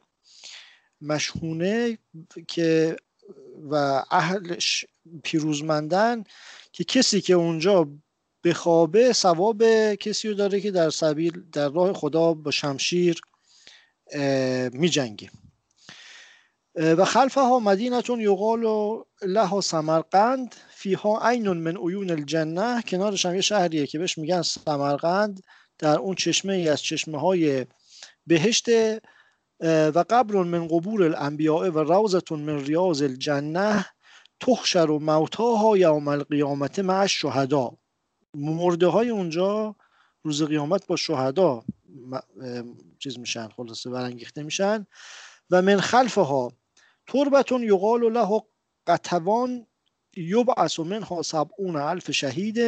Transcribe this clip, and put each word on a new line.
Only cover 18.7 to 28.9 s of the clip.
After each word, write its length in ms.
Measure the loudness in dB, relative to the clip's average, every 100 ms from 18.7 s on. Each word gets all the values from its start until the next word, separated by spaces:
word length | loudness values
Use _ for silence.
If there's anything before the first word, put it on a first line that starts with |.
| -2 -2 -6 -12 _
لها 380 | -2 0 0 0
سمرقند 960 | -2 -2 0 0 2 2 2 0 -6 -14 -20
فیها 580 | -12 -4 -2 0 0 0
عینٌ 200 | 0 0
من 280 | -2 -4 -4
عیون 340 | -6 -4 -4
الجنة، 720 | -4 -2 -2 -2 -2 -2 -4
کنارش 440 | -4 -2 -2 -2 -2
هم 80 |
یه 60 | -2
شهریه 460 | 0 0 0 0 -4
که 120 | -4
بهش 200 | -6 -6
می‌گن 240 | -2 -2
سمرقند، 1000 | -2 -6 -4 -2 -2 -2 0 0 -2 -4 -18 -20 _ _
در 200 | 0 2
اون 160 | 0
چشمه 380 | -2 -2 -2 -2
ای 160 | -2 0
از 140 | 0
چشمه‌های 840 | -2 -6 -6 -2 0 2 2 0 -4 _ _ -20 -20 _ 0
بهشت، 420 | 2 4 2 2
اه، 1200 | 2 2